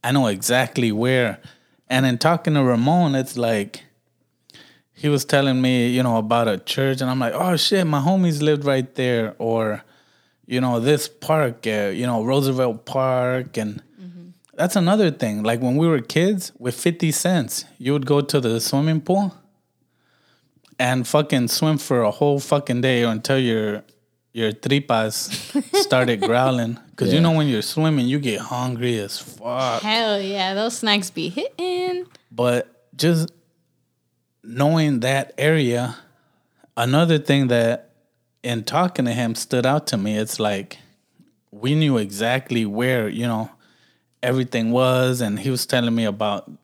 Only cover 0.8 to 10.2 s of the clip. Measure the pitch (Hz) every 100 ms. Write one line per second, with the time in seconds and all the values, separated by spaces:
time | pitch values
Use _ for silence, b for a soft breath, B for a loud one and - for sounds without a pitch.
0.8 | 120 104 123 131 117 - B B B B
1.8 | _ 127 131 120 156 170 - 147 131 117
2.8 | 127 175 165 135 131 123 117 110 101 -
3.8 | - _ _ _ _ _ _ B B B
4.8 | B _ 147 143 - 143 139 127 127 127
5.8 | 120 123 127 113 107 120 113 95 - -
6.8 | 135 131 127 127 120 143 180 165 - 196
7.8 | 170 147 143 190 180 147 151 147 143 135
8.8 | 131 - 127 117 110 - 113 113 110 107
9.8 | b b b b